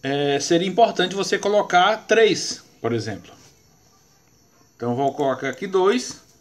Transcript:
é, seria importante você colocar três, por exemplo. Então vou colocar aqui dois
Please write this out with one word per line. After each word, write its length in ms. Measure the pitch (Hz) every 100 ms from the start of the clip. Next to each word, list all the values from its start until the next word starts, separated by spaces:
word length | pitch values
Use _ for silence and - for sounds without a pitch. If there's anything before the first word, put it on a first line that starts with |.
é, 380 | 135 143 143 143
seria 280 | - 170 190
importante 460 | 180 226 - 180
você 240 | 196 190 202
colocar 680 | 202 208 190 180 190 220 -
três, 560 | 214 214 156 - - - _
por 120 | 117
exemplo. 400 | 117 107 95 - - - _ _ _ _ _ _ _ _ _ _ _ _ -
Então 180 | 120
vou 180 | 120 139
colocar 380 | 139 139 127 135
aqui 160 | 127 196
dois 560 | 190 185 247 - - _ _